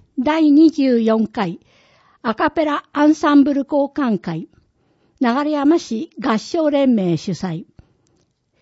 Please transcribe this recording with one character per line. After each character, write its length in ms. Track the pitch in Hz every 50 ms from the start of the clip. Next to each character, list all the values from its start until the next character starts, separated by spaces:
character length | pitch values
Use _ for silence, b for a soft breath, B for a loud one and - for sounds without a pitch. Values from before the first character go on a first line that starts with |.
| _ _ - -
第 320 | 240 294 302 320 320 302
二 220 | 285 294 320 311
十 280 | 302 - 277 262 247 233
四 280 | 226 220 220 226 220 202
回、 320 | - 247 202 170 180 - b b b b b b b b b b b b b
ア 100 | 254 330
カ 160 | - 349 302
ペ 160 | - 349 311
ラ 200 | 302 285 339 - _
ア 140 | - 285 294
ン 80 | 302 311
サ 220 | - - 302 294
ン 80 | 285 277
ブ 100 | 294 285
ル 60 | 277
交 240 | 269 - 311 285 277
換 360 | 285 - 294 294 240 214 175
会。 300 | - - 165 160 - - _ _ _ _ _ _ _ _ _ _ _ _ _ -
流 300 | 277 233 233 269 294 294
山 260 | 302 294 277 285 330 330
市 320 | - - - 220 320 - - -
合 200 | - - 226 214
唱 320 | - - - 339 320 302
連 240 | 285 277 277 262 240
盟 220 | 214 190 175 170 156
主 160 | - - 180
催。 320 | - - 185 160 165 - _ _ _ - _ _ _ _ _ _ _ _ _ _ _ _ _ _ _